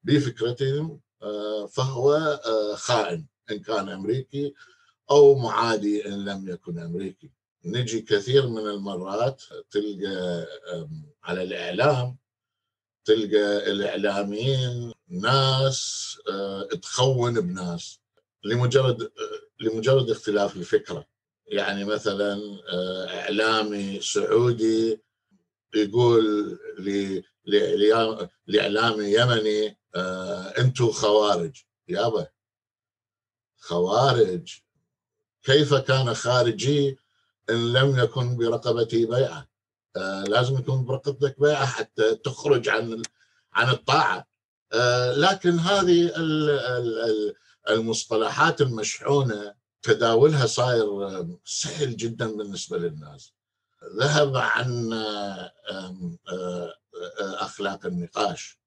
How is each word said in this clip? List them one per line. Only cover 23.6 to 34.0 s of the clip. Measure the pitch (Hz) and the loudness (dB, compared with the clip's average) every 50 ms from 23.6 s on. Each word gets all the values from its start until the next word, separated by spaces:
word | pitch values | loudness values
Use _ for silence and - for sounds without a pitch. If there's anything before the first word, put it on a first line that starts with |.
| 107 107 104 101 98 98 98 98 | 0 -2 -4 -4 -4 -6 -6 -6
سعودي | - - - 104 98 92 - 113 120 123 117 113 110 113 110 110 113 113 110 - _ _ _ _ _ _ _ _ _ _ _ _ _ _ - | -6 -2 -2 -2 0 4 4 4 4 4 2 2 2 2 2 2 2 0 0 -2 _ _ _ _ _ _ _ _ _ _ _ _ _ _ 0
يقول | 107 107 98 101 120 123 120 117 113 110 107 104 104 104 95 90 - - - - - | 0 0 2 2 4 4 6 6 6 6 4 2 0 -2 -4 -6 -12 -12 -16 -14 -8
ل-، | 95 98 98 101 98 98 95 90 - _ _ _ _ | -6 -4 -2 -2 -2 -2 -4 -6 -8 _ _ _ _
ل-، | - 101 104 104 90 90 98 101 104 | 2 2 4 4 4 2 4 6 6
ل-، | 220 226 226 220 110 - - - _ _ _ | 6 4 4 0 -2 -6 -10 -12 _ _ _
لإعلامي | - - - - 202 202 - 117 117 110 107 104 | 0 2 2 2 2 2 2 2 2 2 0 0
يمني، | 101 101 110 120 123 120 110 107 107 107 107 107 107 104 _ _ _ - | 2 4 4 4 4 4 2 2 2 0 0 0 -2 -4 _ _ _ -6
آه، | 87 92 92 92 92 92 92 101 92 - - - - | -6 -4 -4 -6 -6 -6 -6 -8 -8 -8 -8 -4 0
"أنتوا | 123 127 127 - 123 113 107 | 0 2 2 2 0 0 2
خوارج". | - - 104 104 107 107 104 101 87 85 80 - - _ _ _ _ _ _ | 2 2 4 4 6 6 4 2 0 0 -6 -8 -14 _ _ _ _ _ _
يابا، | 90 95 110 117 113 104 85 - _ _ _ _ _ _ _ _ _ _ _ _ _ _ _ _ _ _ _ _ _ _ _ _ _ _ | -4 0 0 0 0 -2 -4 -6 _ _ _ _ _ _ _ _ _ _ _ _ _ _ _ _ _ _ _ _ _ _ _ _ _ _
خوارج؟ | - - 87 87 90 92 98 117 | -12 -6 -2 -2 0 2 2 4